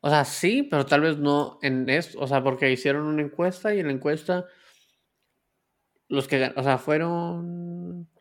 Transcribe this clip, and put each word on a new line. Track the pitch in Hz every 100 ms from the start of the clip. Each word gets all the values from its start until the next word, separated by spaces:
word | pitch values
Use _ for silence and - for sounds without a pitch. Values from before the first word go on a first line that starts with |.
O | 151
sea, | 151
sí, | 135 - 175 262
pero | 277 151 135
tal | 147
vez | 160 147
no | 143 143 135 -
en | 135 131 127
esto. | 151 165 -
O | 135
sea, | 135
porque | 135 131 135
hicieron | 127 143 143 151
una | 151
encuesta | 147 - 180 185 214
y | 208
en | 151
la |
encuesta | 135 147 156 170 180 180 _ _ _ _ _ _ _ _ _ _ _ _ _ _ _ -
los | 139 135
que | 135
gan-, | 131 139
o |
sea, | 135 127
fueron, | - 156 170 170 170 170 170 175 175 175 175 175 165 _